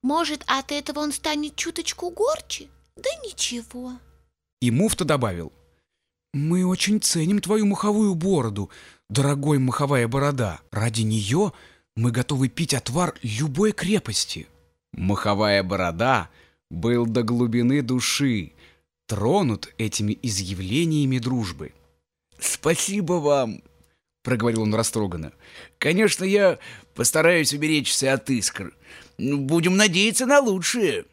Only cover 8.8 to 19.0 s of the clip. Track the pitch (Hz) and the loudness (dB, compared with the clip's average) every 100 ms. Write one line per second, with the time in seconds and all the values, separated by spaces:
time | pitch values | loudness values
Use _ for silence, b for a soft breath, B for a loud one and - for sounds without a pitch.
8.8 | B B _ 113 139 143 143 143 131 - | B B _ 0 2 0 2 2 2 2
9.8 | 143 135 117 135 143 139 107 78 _ 104 | 0 2 2 0 0 0 -4 -4 _ -2
10.8 | 113 110 107 110 98 147 202 B B B | 0 0 0 0 2 2 0 B B B
11.8 | B - 120 113 - 139 131 - 165 123 | B 0 0 0 0 0 0 0 0 0
12.8 | - 131 175 - 113 107 151 131 214 202 | 0 -2 -2 -2 -6 -2 -2 2 2 2
13.8 | 170 208 - 98 - - 78 _ _ _ | 0 0 0 -4 -4 -8 -14 _ _ _
14.8 | _ - 92 101 104 101 107 101 92 95 | _ -4 -2 0 0 2 2 2 2 0
15.8 | 90 85 120 120 82 b b b _ 90 | -2 0 2 2 -2 b b b _ -4
16.8 | 117 120 117 113 113 120 120 120 120 143 | 0 2 2 0 0 0 2 2 2 2
17.8 | 120 127 - - 139 110 76 _ b b | 0 -2 -2 0 0 0 -4 _ b b
18.8 | _ _ | _ _